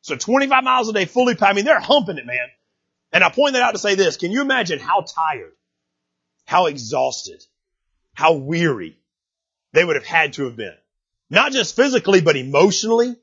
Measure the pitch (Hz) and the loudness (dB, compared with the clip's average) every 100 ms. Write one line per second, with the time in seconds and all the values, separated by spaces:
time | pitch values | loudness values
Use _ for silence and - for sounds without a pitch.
0 | - 135 - 262 277 262 262 254 226 214 | -8 -8 -2 0 2 0 2 0 0 -2
1 | 180 247 247 233 196 202 240 302 - 285 | -2 0 0 2 2 2 2 0 4 0
2 | 190 160 120 123 123 _ _ _ _ _ | 2 -8 -8 -8 -8 _ _ _ _ _
3 | _ 170 175 - 285 254 240 220 208 196 | _ 0 2 2 0 2 0 0 -2 2
4 | 180 - 175 233 277 262 185 147 - 190 | 0 0 -4 -2 -2 -2 -2 -6 -2 -2
5 | 175 - 160 139 82 _ _ _ _ _ | -2 -6 -4 -6 -12 _ _ _ _ _
6 | _ _ _ _ - 175 170 143 113 131 | _ _ _ _ -2 0 2 -2 -6 -2
7 | 131 - - - - _ _ _ _ _ | -2 -4 -14 -20 -20 _ _ _ _ _
8 | _ - 156 156 135 165 165 117 82 _ | _ 0 2 2 -2 0 0 0 -8 _
9 | _ _ _ _ _ _ _ 160 175 143 | _ _ _ _ _ _ _ 0 2 -2
10 | - 165 151 - 131 113 101 76 _ _ | 0 0 0 -4 -8 -8 -14 -16 _ _
11 | _ _ _ 190 269 262 202 - 277 254 | _ _ _ 0 2 0 -2 0 2 2
12 | - 190 165 143 127 143 196 - 214 226 | 2 4 4 0 0 2 4 2 0 0
13 | 247 240 | 0 -4